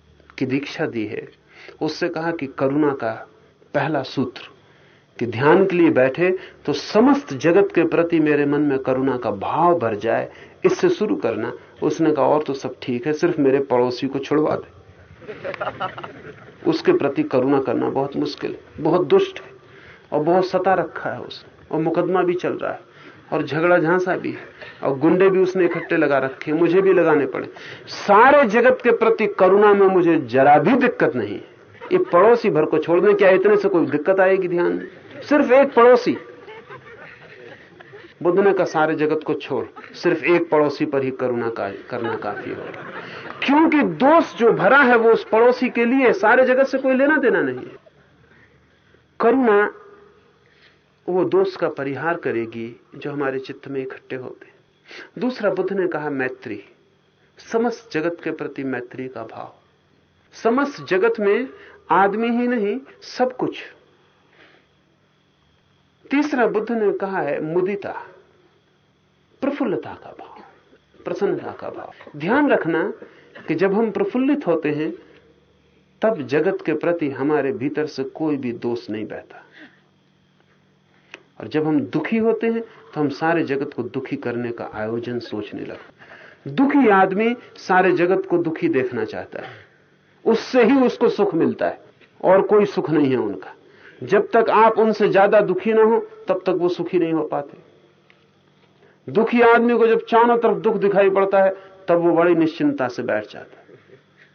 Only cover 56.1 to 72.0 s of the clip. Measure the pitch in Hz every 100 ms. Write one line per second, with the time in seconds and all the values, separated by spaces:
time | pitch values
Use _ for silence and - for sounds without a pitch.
56.1 | 139 127 127 120 104 - _ _ _ _
57.1 | _ _ _ - 226 233 226 - 156 165
58.1 | 170 165 156 143 - 135 123 120 127 127
59.1 | 117 113 113 120 - _ _ _ _ _
60.1 | _ _ - 226 254 285 220 135 185 202
61.1 | 226 202 220 262 - - - _ 170 196
62.1 | 208 233 240 247 247 202 247 - - -
63.1 | - 254 - - - - - _ _ _
64.1 | _ _ _ - _ _ _ _ _ _
65.1 | _ _ _ _ _ _ _ _ _ -
66.1 | 277 302 269 233 208 214 233 202 185 190
67.1 | 190 143 143 156 170 185 202 - - -
68.1 | - _ _ _ _ _ _ _ _ _
69.1 | _ _ _ 262 285 254 165 - 92 -
70.1 | - - - - _ _ _ _ _ -
71.1 | - 202 - 107 - - - - -